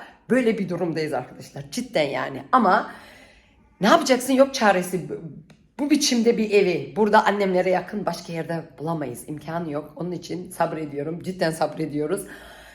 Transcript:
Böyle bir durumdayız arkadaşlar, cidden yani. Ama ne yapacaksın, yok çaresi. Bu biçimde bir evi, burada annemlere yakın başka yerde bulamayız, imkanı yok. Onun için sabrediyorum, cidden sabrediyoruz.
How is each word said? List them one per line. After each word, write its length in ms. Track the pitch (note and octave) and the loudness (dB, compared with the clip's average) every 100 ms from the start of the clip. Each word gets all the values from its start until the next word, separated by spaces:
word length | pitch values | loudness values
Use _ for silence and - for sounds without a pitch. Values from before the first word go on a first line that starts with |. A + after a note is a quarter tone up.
| - - - | -12 -20 0
Böyle 280 | B3+ A3+ G3+ | 2 2 0
bir 120 | F3+ | -2
durumdayız 440 | E3+ D#3+ D#3+ D3+ | -2 -2 -2 -2
arkadaşlar, 500 | B2+ B2+ - - C#3 - | -4 -6 -14 -16 -16 -10
cidden 320 | - B3+ F3 C#3+ | -8 -2 0 0
yani. 340 | B2+ C3+ C3 - | -2 -4 -8 2
Ama 400 | B3+ F#3+ G3+ - - - - - _ _ _ _ _ | 4 6 4 0 -12 -20 -20 -20 _ _ _ _ _
ne 60 | G#3 | 4
yapacaksın, 460 | E4 C#4 B3 C4+ | 4 6 2 4
yok 200 | C4 C4+ | 4 4
çaresi. 480 | - G#3+ F#3 F3 F#3 C3+ - E3 - - _ _ - | 4 4 4 0 -4 -6 -10 -10 -16 -20 _ _ -6
Bu 100 | C#4 | 2
biçimde 480 | D4 - A#3+ A#3 F#3+ | 2 4 4 4 2
bir 140 | G#3+ | 4
evi, 420 | G3+ F3+ D#3 C#3 G3 | 4 4 2 -4 0
burada 300 | G#3+ G#3 G#3 | 4 6 4
annemlere 440 | G3+ G3 F3+ F3+ | 2 2 2 2
yakın 360 | F3+ - G#3 F3+ | 0 -2 -4 -4
başka 280 | F3+ - | -6 -8
yerde 280 | E3 D#3+ E3 D#3+ - | -8 -6 -6 -8 -10
bulamayız, 440 | D#3 D#3+ C3 A#2 - | -6 -4 -6 -8 -12
imkanı 420 | D3 - E3+ D#3+ | -12 -8 -6 -6
yok. 220 | D3 D3 - | -6 -8 -8
Onun 160 | F3 | -8
için 400 | E3+ - E3 F3+ | -6 -8 -10 -10
sabrediyorum, 720 | - D#3+ D#3 D3 C#3 D3+ E3+ | -4 -4 -2 -8 -6 -8 -8
cidden 280 | F#3 F#3 E3 | -8 -2 -2
sabrediyoruz. 680 | D#3+ D3+ - D3+ D3 D3+ G3+ - - - - - | 0 -2 -2 -4 -4 -4 -4 -6 -18 -20 -20 -20